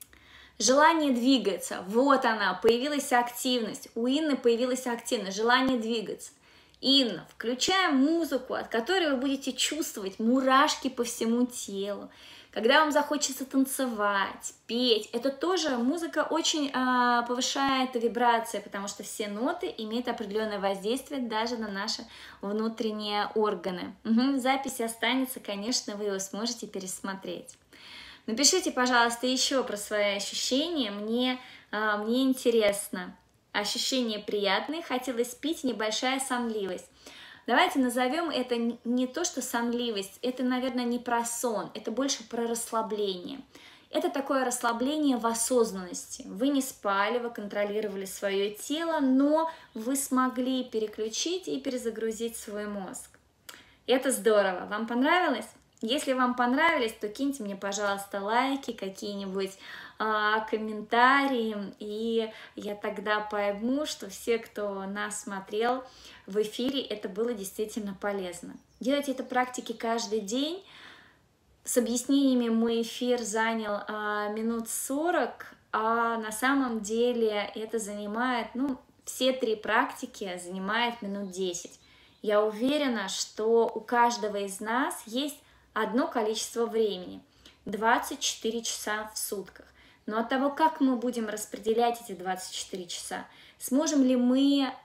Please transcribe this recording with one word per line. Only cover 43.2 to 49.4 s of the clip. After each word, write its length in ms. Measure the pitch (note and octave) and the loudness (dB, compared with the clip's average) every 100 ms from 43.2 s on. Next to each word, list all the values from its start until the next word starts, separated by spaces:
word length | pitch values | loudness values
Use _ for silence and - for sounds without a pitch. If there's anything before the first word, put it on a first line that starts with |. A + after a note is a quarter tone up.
| F3 C3+ - - - - _ | -8 -12 -16 -20 -20 -20 _
Это 200 | - F4+ | -2 0
такое 340 | C#4+ C4 C4+ | -2 0 0
расслабление 720 | B3 A#3+ A#3+ A3+ B3+ D#4 C#4+ B3 | 0 0 0 0 0 2 2 2
в 100 | A3+ | 0
осознанности. 1000 | A3+ - B3+ A3 F#3+ F3+ F#3 - - F#3+ | 0 2 4 2 0 -8 -10 -12 -14 -12
Вы 220 | F#3+ C4+ | -2 2
не 120 | C#4 | 2
спали, 580 | C4 - G#3 F#3+ G#3 A#3+ | 0 -4 0 2 2 0
вы 120 | A#3 | -2
контролировали 720 | A#3 G3+ G#3 G#3 G#3 G#3+ G3 | -6 -6 -2 0 0 -2 -4
свое 460 | F#3+ - G3+ G3 G3+ | -8 -6 -2 0 0
тело, 480 | G#3 - D4 E4 D#4 | -4 -6 -2 0 2
но 480 | C4+ C4 C#4+ D#4 | 4 6 6 4